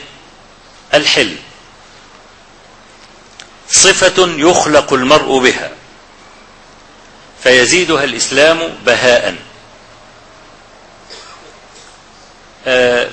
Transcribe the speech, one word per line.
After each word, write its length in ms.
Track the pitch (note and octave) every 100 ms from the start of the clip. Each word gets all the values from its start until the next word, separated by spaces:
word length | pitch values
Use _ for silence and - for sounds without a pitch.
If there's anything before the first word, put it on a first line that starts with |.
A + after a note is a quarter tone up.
| - - - - - - - - -
الحلم، 420 | D3+ D3 - A2 D2+ - - - - - - - - - - - - - - - - - - - - - - -
صفة 640 | - F#3 F#3+ F#3 F#3 F3+ D#3+
يخلق 560 | D#3 F3 D#3 D3 B2+
المرء 460 | C#3 B2+ D3+ C3+ C3+
بها 320 | B2+ - D#2 - - - - - - - - - - - - - - - - -
فيزيدها 640 | C3 B2+ A#2+ E3 F3 D#3
الإسلام 720 | C#3 B2 - C3 D#3 E3 E3 - G2+
بهاء. 500 | A2+ B2 - G2+ F2 - - - - - - - - - - - - - - - - - - - - - - - - - - - - - - - - C3
آه، 420 | B2+ B2 A#2+ A#2+